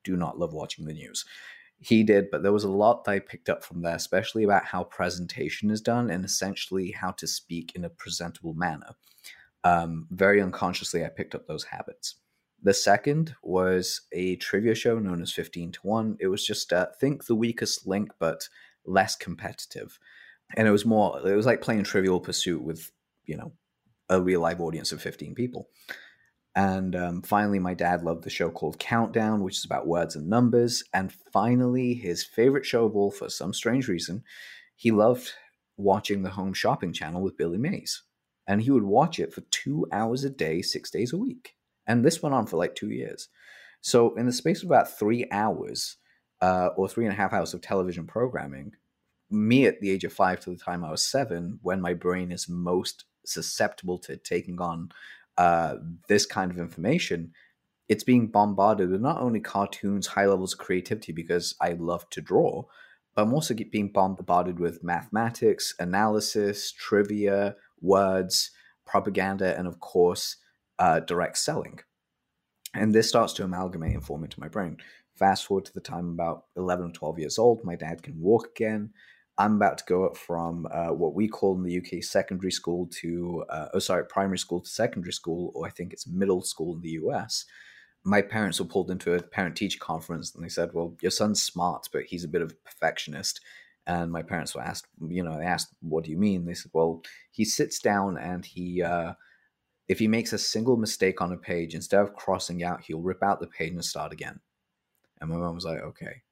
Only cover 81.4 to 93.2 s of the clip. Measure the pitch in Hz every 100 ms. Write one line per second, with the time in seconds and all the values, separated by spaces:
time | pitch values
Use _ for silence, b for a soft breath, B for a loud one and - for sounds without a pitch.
81.4 | 98 92 90 90 87 85 - 101 - 92
82.4 | 92 - - 87 85 - 82 87 87 82
83.4 | - 78 76 95 - 90 - - 98 90
84.4 | - 87 - - 113 - 87 - - 85
85.4 | 90 - 85 - 87 - - 90 98 90
86.4 | - - 80 82 85 80 80 131 113 -
87.4 | - B B B B B 92 104 98 110
88.4 | 101 90 87 98 90 90 - 87 - -
89.4 | 90 78 98 - - 82 - 85 82 -
90.4 | 85 - 85 82 85 85 90 - 107 101
91.4 | - 87 87 82 - 73 - 87 85 85
92.4 | 82 - - - 80 - - 73